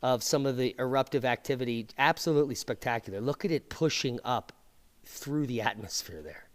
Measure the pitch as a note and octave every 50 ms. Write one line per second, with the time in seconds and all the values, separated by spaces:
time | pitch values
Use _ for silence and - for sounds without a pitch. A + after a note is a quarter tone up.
0 | - B2+ B2+ A#2+ - - - D3 C#3 C#3 C3 A#2+ B2+ B2 F#2+ - B2+ B2+ B2+ C3+
1 | C3 - - C#3 A#2 B2 A#2+ A#2+ - - C#3+ B2+ B2+ A#2+ A#2+ A#2 A2 - - -
2 | C3+ D3+ E3 - - E3+ D#3+ D3 D3+ C#3 B2 - - - B2 - - B2+ A#2+ A#2
3 | - - G2 G2 A2 B2+ D3 - - G3+ E3 C#3+ - - - - E3 D#3+ - -
4 | - C3+ A#2+ A#2 - - B2+ A2+ - - - _ _ - _ - - - _ _
5 | - - - - - C3+ C#3+ D3+ D3 B2+ B2 A#2 G#2+ A2 - G#2+ G#2+ F#2 - -
6 | - - - D#2+ D2+ D#2 D2 - - - -